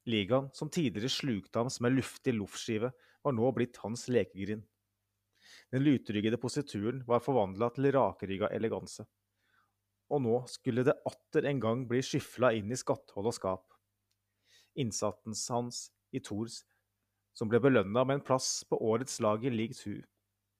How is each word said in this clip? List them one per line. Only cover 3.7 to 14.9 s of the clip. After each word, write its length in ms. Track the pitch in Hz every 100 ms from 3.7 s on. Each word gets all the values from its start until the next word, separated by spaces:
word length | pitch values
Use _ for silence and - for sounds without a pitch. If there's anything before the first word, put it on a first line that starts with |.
| -
hans 240 | 101 120 -
lekegrind. 560 | 123 95 90 98 107 107 _ _ _ _ _ _ _ - - -
Den 160 | 127
lutryggede 540 | 143 123 - 104 107 117
posituren 640 | 127 147 139 107 104 135 120
var 120 | 120
forvandlet 560 | - 131 95 95 117 -
til 140 | 139
rakrygga 560 | 135 107 - 95 95 104 -
eleganse. 480 | 110 101 - - 107 _ _ _ _ _ _ _ _ _ -
Og 140 | 143
nå 140 | 120 120 123
skulle 380 | - - 117 127
det 100 | - -
atter 360 | - _ 156 139
en 100 | 143
gang 240 | 110 117 120
bli 100 | 120
skyfla 500 | 131 147 - - 127 113
inn 160 | 101
i 60 | 127
skatthold 480 | - 127 - - 104
og 80 | 113
skap. 300 | 95 95 _ _ _ _ _ _ _ _ _ _ _ -
Innsatsen 560 | 120